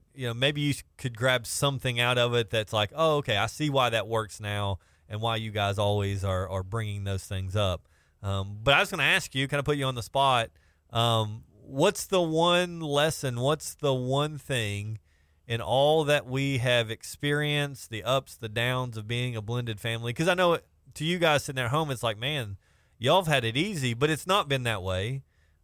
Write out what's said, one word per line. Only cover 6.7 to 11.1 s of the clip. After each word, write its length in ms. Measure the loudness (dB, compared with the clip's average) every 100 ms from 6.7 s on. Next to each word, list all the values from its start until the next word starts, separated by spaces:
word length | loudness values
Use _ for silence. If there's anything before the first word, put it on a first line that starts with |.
| -6 -6 -6
those 200 | -4 -6 -6
things 300 | -6 -2 0
up." 320 | 0 -2 -8 _ _ _
Um, 340 | -4 -4 -4 -2
but 100 | 4
I 60 | 4
was 100 | 4
gonna 120 | 0
ask 300 | 2 2 0 -2
you, 120 | -2
kinda 160 | 0
put 140 | 0 0
you 80 | -2
on 100 | -4
the 80 |
spot, 460 | -4 2 4 4 2 -6 _ _ _
um, 520 | 0 2